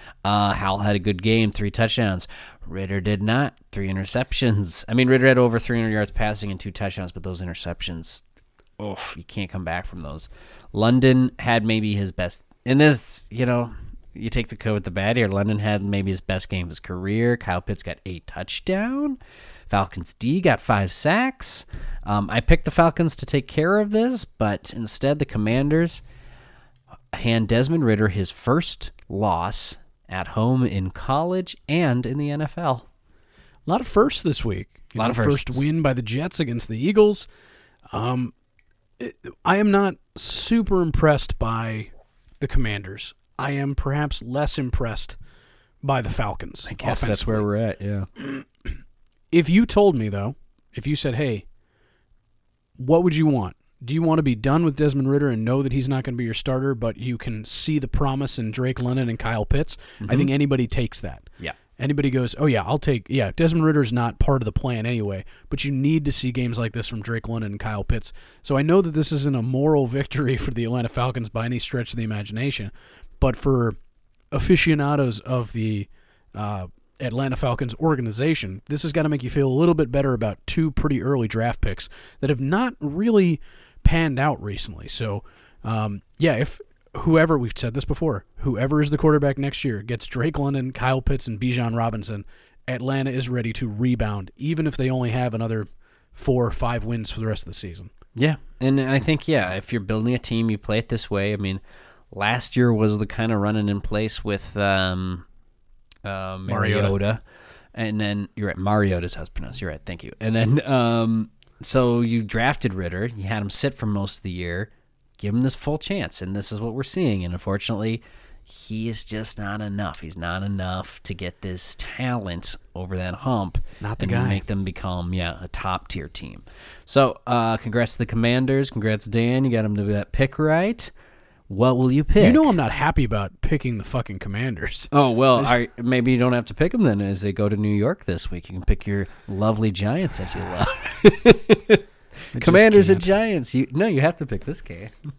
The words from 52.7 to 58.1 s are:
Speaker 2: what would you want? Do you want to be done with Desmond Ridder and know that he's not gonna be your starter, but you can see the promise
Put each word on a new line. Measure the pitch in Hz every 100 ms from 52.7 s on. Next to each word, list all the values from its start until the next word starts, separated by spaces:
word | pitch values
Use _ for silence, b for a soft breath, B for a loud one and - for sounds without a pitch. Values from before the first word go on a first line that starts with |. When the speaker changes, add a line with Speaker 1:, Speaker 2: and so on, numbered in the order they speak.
| -
Speaker 2:
what | 127 165
would | 180
you | 156 156
want? | 131 90 - _ -
Do | 120
you | 160
want | 165 160
to |
be | 139
done | 110 135 156
with | 165
Desmond | 139 147 139 131
Ridder | 143 143
and | 113
know | 113 135
that | 135
he's | 131 127
not | 131
gonna | 127 120
be |
your | 113
starter, | 110 - 131 139
but | 120 113 -
you | 123 117
can | 123 110
see | 107 - - 151
the | 131
promise | - 143